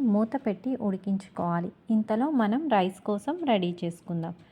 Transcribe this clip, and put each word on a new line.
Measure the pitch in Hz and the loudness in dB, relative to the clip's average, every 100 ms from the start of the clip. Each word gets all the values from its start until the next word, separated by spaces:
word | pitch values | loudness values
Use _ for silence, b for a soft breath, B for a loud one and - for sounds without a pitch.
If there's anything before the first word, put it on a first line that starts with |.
| 254 | 2
మూత | 202 226 262 226 | 2 2 0 -2
పెట్టి | 180 254 262 | -4 -4 -4
ఉడికించుకోవాలి. | 208 190 196 196 - - 175 170 185 - - | -2 -4 -2 -4 -4 -4 -2 0 -2 -10 0
ఇంతలో | 220 220 220 285 277 | 0 2 0 2 2
మనం | 208 247 320 | 2 2 2
రైస్ | 214 185 185 | 2 2 -2
కోసం | - 202 269 349 302 | -4 -4 -2 -4 2
రెడీ | 208 175 175 | 2 2 -2
చేసుకుందాం. | 170 165 - 170 165 175 b | -6 -6 -6 -6 -6 -10 b